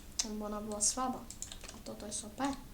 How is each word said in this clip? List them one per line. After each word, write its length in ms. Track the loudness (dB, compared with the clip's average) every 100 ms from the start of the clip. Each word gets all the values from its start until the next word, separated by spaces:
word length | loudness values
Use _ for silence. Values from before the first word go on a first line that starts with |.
| -6 -2 0
bo 160 | 0 0
ona 160 | 0
była 200 | 0 4
słaba. 420 | 4 6 4 2 -2 -8 -6 -8 -8 -8
A 120 | -6
to, 80 | -6
to 100 | -4
jest 200 | -4 -4
O 40 |
P. 240 | 2 2 2 -4